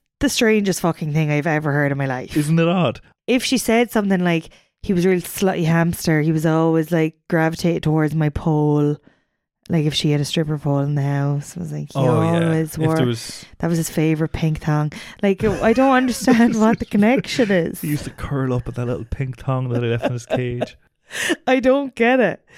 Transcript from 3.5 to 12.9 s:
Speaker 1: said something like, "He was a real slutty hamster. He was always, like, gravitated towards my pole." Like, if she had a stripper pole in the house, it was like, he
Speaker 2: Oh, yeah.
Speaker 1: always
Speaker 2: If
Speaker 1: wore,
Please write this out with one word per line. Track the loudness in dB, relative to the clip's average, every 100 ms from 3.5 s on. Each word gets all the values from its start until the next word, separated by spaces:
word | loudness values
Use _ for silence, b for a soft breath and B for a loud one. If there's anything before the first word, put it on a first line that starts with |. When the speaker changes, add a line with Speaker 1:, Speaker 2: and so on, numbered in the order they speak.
| -2
Speaker 1:
said | 2 2 2
something | 0 0 0
like, | 2 0 -4 b b _
"He | -2
was | 2 2
a |
real | 2
slutty | -2 -2 -2 0 0
hamster. | 2 2 0 0 2
He | 2
was | 2 2
always, | 2 2 2 0
like, | 0 0 -4 -2
gravitated | 0 0 0 -2 0
towards | 0 0 0
my | 0 0
pole." | 0 0 2 2 2 2 -2 b b b b b _ -4
Like, | 0 0
if | 0
she | 0
had | 0
a | 0
stripper | -2 -2 -2
pole | -2 0
in | 0
the | -2
house, | -2 0 -2 -2 -6 -10
it |
was | -10
like, | -10 -8
he | 0
Speaker 2:
Oh, | 2 2
yeah. | 2 2 0
Speaker 1:
always | 0 -2
Speaker 2:
If | -2
Speaker 1:
wore, | 0